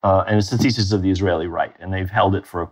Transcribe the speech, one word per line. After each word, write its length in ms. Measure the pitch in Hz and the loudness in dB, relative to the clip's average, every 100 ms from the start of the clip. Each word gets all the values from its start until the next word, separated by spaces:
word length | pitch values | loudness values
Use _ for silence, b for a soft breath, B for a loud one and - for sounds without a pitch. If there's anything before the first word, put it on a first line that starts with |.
Uh, 200 | 101 95 92 | 2 2 2
and 100 | 104 | 0
it's 140 | 98 | 2
the 80 | 117 | 2
thesis 340 | 139 117 98 | 0 0 0
of 80 | 104 | 0
the 100 | 92 | 2
Israeli 360 | 92 98 85 85 | 2 2 0 -2
right. 280 | 82 73 _ | -4 -6 _
And 140 | 90 | -8
they've 160 | 95 95 | -6 -4
held 240 | 104 98 | 0 2
it 120 | 95 - | 0 -4
for 160 | 87 | -8
a, 60 | 80 | -8